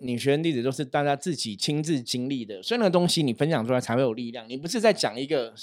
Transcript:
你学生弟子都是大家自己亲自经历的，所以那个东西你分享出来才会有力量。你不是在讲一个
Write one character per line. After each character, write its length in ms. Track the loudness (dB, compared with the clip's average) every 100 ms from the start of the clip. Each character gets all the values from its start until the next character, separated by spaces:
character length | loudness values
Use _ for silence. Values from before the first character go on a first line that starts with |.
你 160 | -4 -2
学 140 | 2
生 100 | 2
弟 100 | 2
子 100 | 0
都 80 | -2
是 140 | -2
大 180 | -2 0
家 140 | 0 0
自 180 | -2
己 220 | -4 -4 -4
亲 260 | -2 0
自 160 | 0 -2
经 300 | -2 -4 -2
历 160 | -4
的， 180 | -6 -10
所 140 | -4 2
以 20 |
那 60 |
个 60 | 4
东 180 | 4 4
西 140 | 2
你 100 | 2
分 160 | 2 2
享 180 | 2 2
出 60 |
来 80 | 0
才 160 | 2 2
会 60 |
有 100 | 2
力 180 | 0 -6
量。 160 | -10 -10
你 80 |
不 140 | -10 -4
是 100 | 2
在 140 | 4
讲 260 | 4 0 -2
一 80 | -2
个 280 | -2 -2 -8